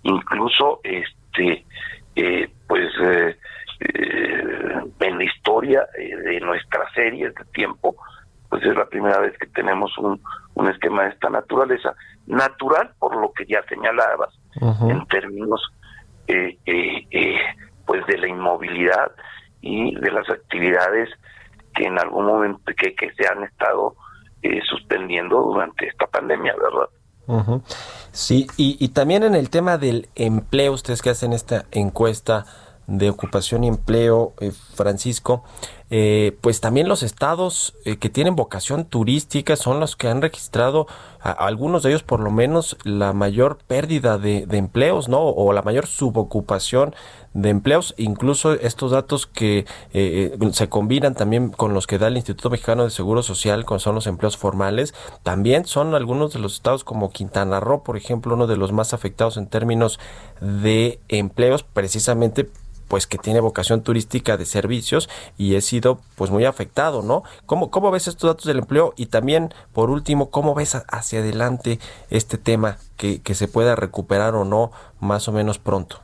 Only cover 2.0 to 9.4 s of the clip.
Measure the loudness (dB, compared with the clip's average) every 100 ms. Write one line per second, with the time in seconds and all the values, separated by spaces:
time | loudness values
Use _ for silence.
2 | -8 -2 0 0 -4 -10 -2 0 0 0
3 | 2 4 2 -2 -16 -16 -16 -6 -4 -2
4 | -2 -2 -2 -4 -4 -6 -6 -6 -8 -4
5 | -2 -2 -4 -2 0 2 4 2 2 -6
6 | -10 -8 -4 -4 -2 -4 -2 -6 -4 0
7 | -2 -2 -8 -8 -12 -4 -4 -2 -4 -4
8 | -20 -20 -20 _ -8 -2 0 0 -2 -2
9 | 2 2 0 -4